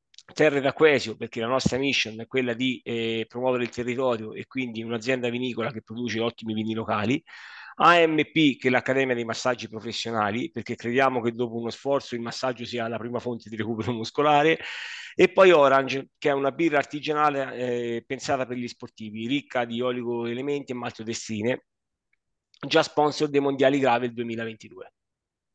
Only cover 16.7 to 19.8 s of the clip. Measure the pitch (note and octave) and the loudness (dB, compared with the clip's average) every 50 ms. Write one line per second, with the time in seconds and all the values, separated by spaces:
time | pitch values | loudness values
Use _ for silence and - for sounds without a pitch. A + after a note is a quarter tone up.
16.7 | D3 C#3+ C3+ - - D3 C3 D3 D3+ D3 D3+ D3+ C#3+ C#3 C3+ C3 A#2+ A#2 B2 B2 | 2 2 0 0 -4 -6 -4 -2 0 2 2 2 2 0 -2 -4 -4 -4 -4 -2
17.7 | A#2+ A#2+ A#2+ A#2 A#2 A#2 A2+ _ C#3 B2 - - C#3+ C3 B2+ A2+ B2 B2+ A#2+ A#2+ | -2 -2 -2 -2 -4 -4 -4 _ -8 -8 -2 -2 -2 -2 -2 -4 -4 -6 -6 -8
18.7 | - - - A#2+ - - A2 G#2+ G#2 A2 A2+ A#2+ C#3 C#3+ C#3 - - B2+ A#2+ A#2 | -10 -12 -16 -16 -14 -14 -14 -12 -10 -8 -4 -2 -2 -2 -2 -2 -2 -2 -2 -2
19.7 | A#2 A#2 | -2 -2